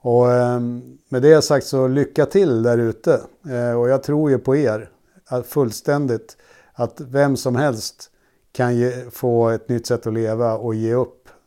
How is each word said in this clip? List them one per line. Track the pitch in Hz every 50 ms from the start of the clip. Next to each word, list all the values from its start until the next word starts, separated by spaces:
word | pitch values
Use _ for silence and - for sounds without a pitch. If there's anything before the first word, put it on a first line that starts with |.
Och, | - 123 120 120 123 123
ehm, | 123 123 123 123 123 123 120 120 120 120 123 127 131 - _ _
med | 139 127
det | 127 147 160 151
sagt | - - 151 135 -
så | - - 135 131 131
lycka | 131 143 139 - - - 147
till | 143 - 196 196 160 123 113
där | 113 120 120 117
ute. | 117 113 107 - - - 147 113 - - _ _ _ 160
Eh, | 127 120 120 120
och | 120 120 120 123
jag | 135 135
tror | - - 147 151 156 147
ju | 135 120
på | - - 131
er, | 147 147 117 107 107 110 - _ _ _ _ _ _ _
att | _ 127 123 120
fullständigt, | - - 151 135 113 104 - - - 143 143 147 131 117 107 - - - _ _ _ - - _ _
att | _ - 123 117 - -
vem | 156 123 127 139 143 143 135
som | 123 - 131 123
helst | 123 147 147 120 110 - - - _ - _ _ _ _ _ _ _ _ _
kan | _ - 123 120 123
ge, | 120 120 123 123 127 123 120
få | - - - 123 117 117 113 113
ett | 113 110 - -
nytt | 123 117 117
sätt | - 123 117 -
att | 117 110
leva | 113 113 110 110 113 120 117 113
och | 107 113 120 110
ge | 110 110 113 117
upp | 127 123 - - _ _ - - _ _